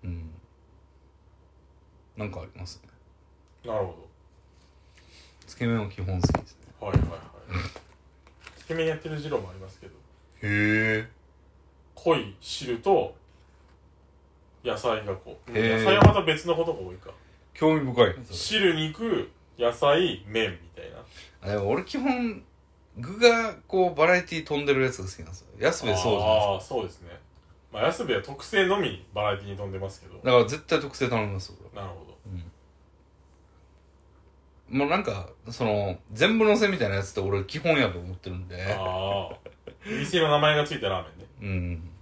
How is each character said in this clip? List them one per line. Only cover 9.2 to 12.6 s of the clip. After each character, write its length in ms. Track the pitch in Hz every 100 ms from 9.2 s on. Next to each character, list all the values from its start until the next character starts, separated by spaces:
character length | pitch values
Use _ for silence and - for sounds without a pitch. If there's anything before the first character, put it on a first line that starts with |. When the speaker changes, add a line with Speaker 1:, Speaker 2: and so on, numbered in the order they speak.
| 143
Speaker 2:
郎 100 | 135
も 100 | 92
あ 40 |
り 60 | 92
ま 100 | 95
す 100 | -
け 80 | 95
ど。 60 |
Speaker 1:
へ 40 | - - - _ -
え。 640 | 104 104 104 107 110 110 117 - _ _ _ _ _ _ _ -
Speaker 2:
濃 200 | - 156
い 200 | 101 -
汁 380 | - -